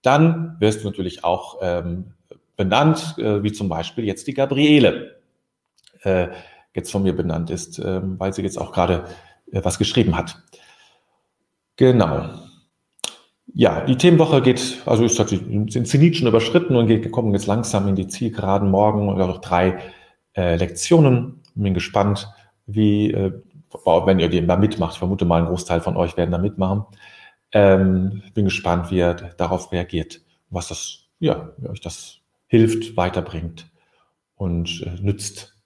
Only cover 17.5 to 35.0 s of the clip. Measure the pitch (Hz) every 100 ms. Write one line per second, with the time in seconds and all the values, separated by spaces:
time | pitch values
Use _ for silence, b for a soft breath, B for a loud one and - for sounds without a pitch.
17.5 | 107 113 104 98 95 95 - 117 107 98
18.5 | 98 101 95 107 107 101 95 92 90 -
19.5 | 87 92 90 B B B B _ - 90
20.5 | 85 87 - - 170 143 123 123 - _
21.5 | - 101 90 - 107 101 101 - b b
22.5 | _ - 104 107 104 107 - 98 - _
23.5 | - _ - - 82 - 95 82 85 85
24.5 | 90 104 - 82 - 90 95 87 85 85
25.5 | 87 - 85 - 85 85 - 85 87 98
26.5 | - 95 101 107 B B B B B _
27.5 | 107 98 95 95 92 95 107 - - 98
28.5 | 90 87 87 85 92 87 85 87 - 90
29.5 | 92 - 90 90 85 78 - _ _ _
30.5 | 92 - 82 - - _ _ 160 - 160
31.5 | - 123 101 85 - - _ _ _ _
32.5 | 117 110 110 - - 90 90 87 85 82
33.5 | - - _ _ _ _ _ _ _ 95
34.5 | 85 85 85 - 87